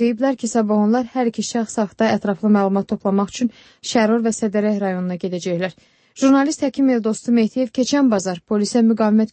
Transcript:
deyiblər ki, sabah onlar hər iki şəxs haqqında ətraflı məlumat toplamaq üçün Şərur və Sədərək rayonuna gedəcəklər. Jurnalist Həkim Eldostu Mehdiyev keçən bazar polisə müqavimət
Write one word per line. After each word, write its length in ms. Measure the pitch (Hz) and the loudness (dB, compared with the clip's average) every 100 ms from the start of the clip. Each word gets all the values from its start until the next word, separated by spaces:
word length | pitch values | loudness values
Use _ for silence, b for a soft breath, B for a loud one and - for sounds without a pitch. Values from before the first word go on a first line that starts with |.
deyiblər 340 | 233 226 269 254 | -2 0 -2 -2
ki, 140 | 233 | -2
sabah 320 | 233 214 214 | -2 0 2
onlar 240 | 208 240 240 | 2 2 -2
hər 180 | 262 240 | -2 -2
iki 140 | 226 208 | -4 -4
şəxs 320 | 233 220 - | -4 -4 -4
haqqında 300 | 208 - 220 208 | -4 -2 0 0
ətraflı 340 | 202 190 214 208 | -2 -2 2 2
məlumat 320 | 196 196 196 | 2 0 -2
toplamaq 400 | 214 202 196 196 | -4 -2 0 -2
üçün 220 | - 240 b b b - | -4 -6 b b b -4
Şərur 260 | 240 214 233 226 | 0 2 2 0
və 100 | 214 | -2
Sədərək 480 | 220 208 208 202 | -2 -2 0 -2
rayonuna 320 | 202 185 180 180 | -2 -4 -4 -6
gedəcəklər. 560 | 190 175 180 170 185 - b b b - | -6 -6 -4 -4 -4 -8 b b b 0
Jurnalist 480 | 269 269 277 302 285 | 2 4 2 -2 -4
Həkim 240 | - 269 240 | 0 0 2
Eldostu 340 | 214 214 - | -2 -4 0
Mehdiyev 400 | 240 220 254 254 | 2 2 0 -4
keçən 400 | - 247 285 269 | -2 0 2 2
bazar 320 | 202 185 175 | 2 -2 -8
polisə 400 | - 208 202 240 | -4 -2 0 2
müqavimət 480 | 226 220 214 214 220 | 2 2 2 2 0